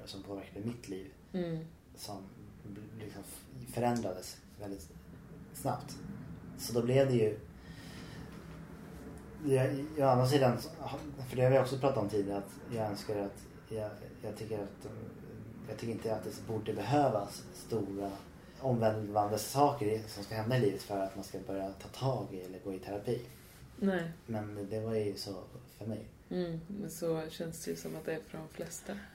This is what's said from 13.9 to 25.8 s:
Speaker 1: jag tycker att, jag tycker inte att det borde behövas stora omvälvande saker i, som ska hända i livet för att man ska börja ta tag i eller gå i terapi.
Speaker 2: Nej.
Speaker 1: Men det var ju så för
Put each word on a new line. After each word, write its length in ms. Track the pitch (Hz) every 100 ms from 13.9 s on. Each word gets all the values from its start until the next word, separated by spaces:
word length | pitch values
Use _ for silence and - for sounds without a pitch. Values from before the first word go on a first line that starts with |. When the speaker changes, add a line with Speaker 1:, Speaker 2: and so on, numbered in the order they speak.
| 104 - -
Speaker 1:
jag 140 | 110 101
tycker 260 | 107 104
att, 260 | 98 - - 110 110 - - - - - -
jag 100 | 107
tycker 140 | 117
inte 220 | 104 113
att 100 | 107
det 220 | 104 - -
borde 260 | 110 107
behövas 720 | 101 101 147 135 107 98 - -
stora 560 | - - 113 98 98 101 98 - - - -
omvälvande 760 | 135 113 110 107 101 104 104 107
saker 480 | - 139 143 127 107
i, 160 | 110 107
som 160 | 101
ska 100 | 98
hända 220 | 110 110 127
i 40 |
livet 220 | 104 -
för 160 | - 98
att 160 | 95 98
man 80 |
ska 140 | 95 95 95
börja 260 | 98 95
ta 160 | 95 104
tag 380 | - 135 117 98
i 60 | 95
eller 160 | 90 92
gå 80 | 98
i 40 | 92
terapi. 420 | 95 104 123 117 - - - - - -
Speaker 2:
Nej. 360 | 196 180 165 165 -
Speaker 1:
Men 400 | 107 104 104 95
det 100 | 110
var 140 | 110
ju 220 | 110 104 95
så 180 | 101 92 - - -
för 80 | -